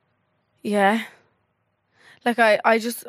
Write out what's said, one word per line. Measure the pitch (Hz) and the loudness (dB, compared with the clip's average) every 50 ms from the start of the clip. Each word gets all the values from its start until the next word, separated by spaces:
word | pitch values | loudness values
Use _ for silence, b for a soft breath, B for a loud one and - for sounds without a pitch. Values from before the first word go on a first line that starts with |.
| _ _ _ _ _ _ _ _ _ _ _ _ - | _ _ _ _ _ _ _ _ _ _ _ _ -8
Yeah. | 214 202 208 196 196 220 226 220 B B B B B B B _ _ _ _ _ _ _ _ _ _ b b b b b b b | -4 0 2 2 2 2 0 -4 B B B B B B B _ _ _ _ _ _ _ _ _ _ b b b b b b b
Like, | 240 226 - | -4 0 2
I, | 233 220 208 - - | 2 2 2 2 2
I | 226 226 233 | 2 0 0
just, | 214 240 240 - - | -2 -6 -10 -10 -8